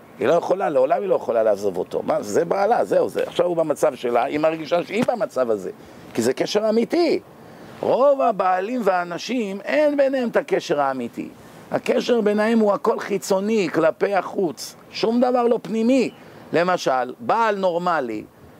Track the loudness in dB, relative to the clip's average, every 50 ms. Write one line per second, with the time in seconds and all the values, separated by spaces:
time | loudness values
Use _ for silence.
0 | -20 -20 -8 -2 0 2 2 2 2 0 -2 0 -2 0 2 2 2 2 2 0
1 | 0 0 0 0 0 0 0 2 4 2 2 2 0 -2 -2 -2 -4 -4 -6 -4
2 | -2 -2 -2 -2 -2 -2 0 0 0 0 0 0 2 2 2 0 0 2 2 0
3 | 0 0 -2 -4 -4 -2 0 0 0 0 0 0 -2 -2 0 0 0 0 0 -2
4 | -2 0 0 0 0 0 0 0 0 0 0 -2 -4 -2 -2 -2 -2 -2 -2 -2
5 | -2 -2 -2 -2 -4 -4 -2 -2 0 0 0 -2 -4 -8 -12 -14 -18 -20 -20 -20
6 | -20 -6 -4 0 0 0 0 0 -2 -2 0 0 0 2 2 2 0 0 0 0
7 | 2 2 0 -2 -4 -10 -18 -20 -20 -20 -20 -20 -20 -20 -12 -4 -2 0 2 4
8 | 4 4 4 4 2 0 0 0 0 0 0 0 0 -2 -4 0 0 0 0 0
9 | -2 -4 -6 -8 -6 -4 -4 -2 -2 -4 -6 -6 -4 -2 2 2 2 2 2 2
10 | 2 2 2 0 -2 0 0 -2 0 0 -2 -2 0 0 0 0 0 0 -2 -4
11 | -6 -6 -8 -10 -10 -10 -12 -18 -20 -20 -20 -20 -8 -6 -6 -4 -2 0 0 0
12 | 0 0 0 2 2 2 2 2 2 2 2 4 4 2 2 2 0 -2 -2 -2
13 | -4 -4 -6 -6 -2 -2 -2 0 0 0 0 0 0 0 0 2 2 2 2 0
14 | 0 0 0 0 -2 -2 -2 -2 -2 -2 -2 -6 -12 -16 -16 -20 -20 -14 -6 -2
15 | -2 0 2 2 2 4 2 2 2 2 0 0 -2 -4 -2 0 2 4 4 4
16 | 2 0 -2 -8 -18 -20 -20 -20 -8 -2 0 2 2 2 0 0 0 0 0 0
17 | -2 -4 -6 -6 -2 0 0 2 2 0 0 0 0 0 0 0 0 0 0 0
18 | -2 -2 -6 -8 -10 -12 -18 -20 -20 -20 -20